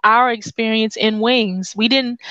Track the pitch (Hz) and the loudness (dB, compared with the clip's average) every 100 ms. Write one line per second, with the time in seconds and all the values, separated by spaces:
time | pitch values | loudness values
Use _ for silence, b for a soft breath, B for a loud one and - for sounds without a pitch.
0 | 208 233 247 226 - - 226 220 220 - | 2 4 2 0 -6 -4 -2 0 -2 0
1 | 220 214 226 254 208 185 185 202 226 269 | -2 0 2 2 0 -4 -6 -2 0 2
2 | 247 240 B | -2 -6 B